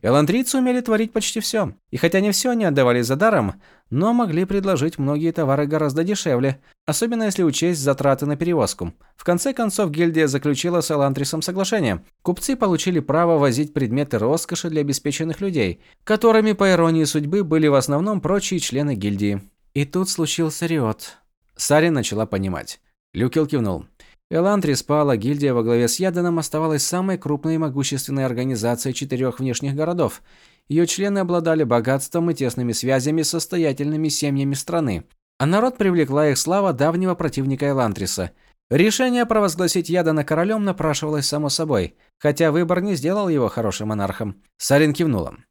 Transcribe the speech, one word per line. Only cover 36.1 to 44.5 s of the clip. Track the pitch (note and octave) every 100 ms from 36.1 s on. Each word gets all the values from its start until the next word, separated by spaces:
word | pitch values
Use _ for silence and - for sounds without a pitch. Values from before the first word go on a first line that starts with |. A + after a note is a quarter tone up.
| C#3+ D3+
их | C3+
слава | D#3 F#3+ G3
давнего | C3 D3 E3 F#3 F3
противника | D#3+ C#3 C3+ C3 C#3+
Элантриса. | C3+ A#2 G2 F#2+ - F2+ _ _ _ _
Решение | - G#3 G#3+ B3+ B3 A#3+
провозгласить | A3 G3+ D#3+ F3+ F#3 E3+
Ядана | F3+ D#3+ D#3
королем | D3 D#3 F#3 A3
напрашивалось | G3+ F#3 D#3+ D3 D3+ D3+ C3+
само | D3 D3
собой, | - D#3 A#2+ E2+ _ _ _
хотя | D3 C#3+ E3
выбор | D3+ E3+ F3+
не | G3
сделал | F3 C#3+ G3+ G3
его | D3+ A2+
хорошим | - G#2+ F#2 G#2+
монархом. | G#2+ G2 - G#2+ - _